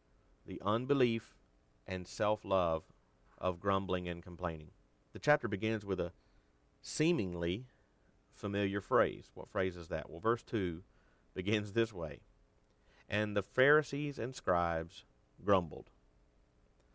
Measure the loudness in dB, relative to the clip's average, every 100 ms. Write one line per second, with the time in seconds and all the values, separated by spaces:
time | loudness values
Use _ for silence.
0 | _ _ _ _ -12 -4 0 0 2 4
1 | 4 2 -6 -20 _ _ _ _ -8 -8
2 | -8 0 2 2 2 2 4 0 -4 -20
3 | _ _ _ -4 -4 -2 0 0 0 -2
4 | -2 -6 -10 -6 -4 -6 -12 -20 _ _
5 | _ -4 2 2 2 -2 -2 -2 -2 -2
6 | -2 -6 _ _ _ _ _ _ -10 0
7 | 2 2 -2 -2 -2 -2 -6 _ _ _
8 | _ _ _ -10 -4 -2 0 -2 2 2
9 | 4 0 -14 -16 -6 -2 -2 -2 -6 -6
10 | -6 -2 0 0 -2 -2 -2 -4 -10 _
11 | _ _ _ -6 0 0 0 0 -2 -2
12 | -8 -10 -16 _ _ _ _ _ _ _
13 | -4 -2 0 -2 0 4 6 6 2 -6
14 | -6 -6 -8 -4 0 2 2 -2 -4 -12
15 | -20 _ _ -8 4 4 4 -8 -14 _
16 | _ _ _ _ _ _ _ _ _